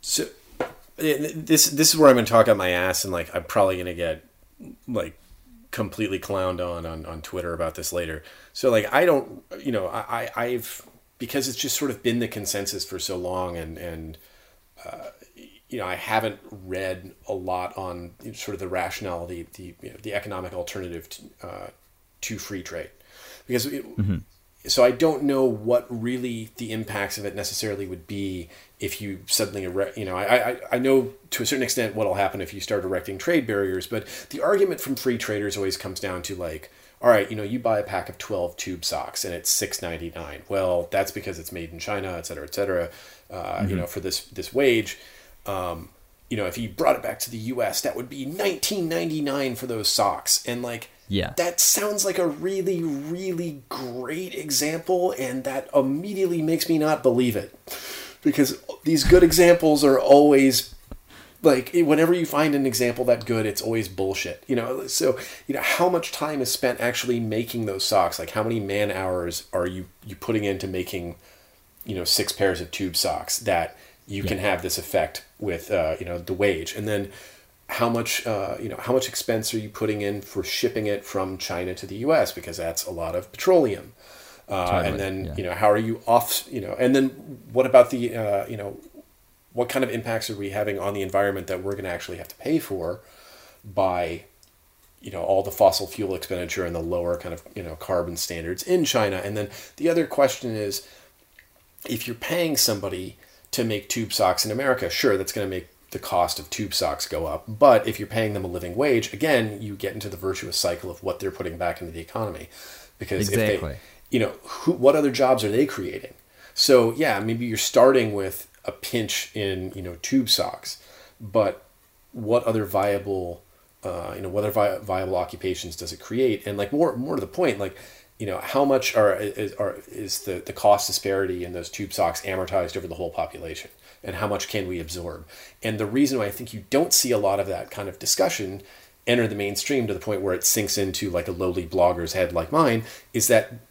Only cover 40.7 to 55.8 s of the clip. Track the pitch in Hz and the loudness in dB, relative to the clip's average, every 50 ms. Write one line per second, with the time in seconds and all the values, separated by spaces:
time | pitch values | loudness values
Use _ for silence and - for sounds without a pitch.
40.7 | 90 87 85 - - 98 98 - - 104 - 101 92 82 82 - - 87 85 78 | 2 0 0 0 0 -2 -2 -2 -4 -8 -8 -8 -10 -10 -12 -12 -10 -10 -10 -10
41.7 | 85 82 - - 104 98 95 95 90 85 80 - 87 76 73 71 - - 101 98 | -12 -12 -8 -6 -6 -6 -6 -6 -8 -8 -8 -10 -10 -12 -12 -10 -4 -4 -2 0
42.7 | 95 87 85 85 - - - - - - _ _ 92 92 85 95 92 92 104 95 | 0 -2 -2 -4 -8 -16 -20 -20 -20 -20 _ _ -12 -10 -8 -6 -4 -2 -2 0
43.7 | 98 87 87 - - 98 87 92 - - - - - - 87 - - 131 143 135 | 0 -2 -4 -4 -6 -6 -6 -4 -4 -6 -6 -8 -12 -10 -10 -4 0 4 4 6
44.7 | 120 113 104 - - - - - - - - - - - - - 98 92 90 90 | 4 4 2 -2 -8 -14 -16 -20 -20 -20 -20 -20 -20 -14 -8 -6 -6 -4 -4 -6
45.7 | 85 82 82 - _ _ - _ _ _ _ - 120 107 101 90 - 117 117 110 | -6 -8 -12 -18 _ _ -20 _ _ _ _ -8 -4 -4 -4 -4 -4 -6 -8 -8
46.7 | 92 - 165 - - - - - - - - 120 120 110 110 117 127 120 113 101 | -4 0 2 2 2 2 0 -8 -6 -6 -8 -8 -6 -8 -6 -6 -2 -2 -2 -2
47.7 | 95 - - 131 - - 123 123 135 139 131 135 160 190 208 202 180 - - - | -2 -2 -2 -2 -4 -4 -8 -10 -10 -10 -8 -8 -6 -2 -2 -2 0 0 -2 -2
48.7 | 214 196 175 160 165 170 170 165 156 156 147 143 135 143 139 131 120 113 131 123 | -2 -2 -2 0 0 -2 -2 -2 -2 -2 -2 -2 0 0 -2 -2 -2 -6 -6 -6
49.7 | 117 110 104 - - - 104 101 85 - - - - - - - 120 123 123 120 | -4 -2 0 0 2 2 2 2 0 -2 0 0 0 0 0 -4 -6 -4 -4 -6
50.7 | 117 113 - - _ _ _ - - - - - - - 170 175 175 - - - | -8 -10 -12 -14 _ _ _ -2 -2 -2 -2 -2 -2 -2 -2 -2 2 2 2 4
51.7 | - - 202 208 208 202 202 196 185 190 175 165 143 151 160 185 196 190 180 185 | 4 2 0 -2 -2 -2 -2 -2 0 2 0 0 0 -2 -4 -4 -2 0 0 0
52.7 | 190 170 165 160 143 139 143 151 170 180 190 190 180 165 175 170 147 139 120 _ | 0 0 -2 -2 -4 -4 -6 -6 -6 -6 -4 -4 -4 -4 -4 -6 -6 -10 -12 _
53.7 | - - 135 123 120 127 127 123 156 170 185 180 - - 156 151 143 139 143 151 | -10 -8 -8 -8 -8 -8 -6 -6 -6 -6 -6 -8 -8 -8 -6 -2 -2 0 0 0
54.7 | 160 165 165 - 185 180 175 185 - - 135 127 127 131 123 135 135 139 - - | -2 -4 0 0 2 2 2 2 0 0 -4 -4 -4 -4 -4 -4 -4 -4 -6 2
55.7 | - 139 | 2 4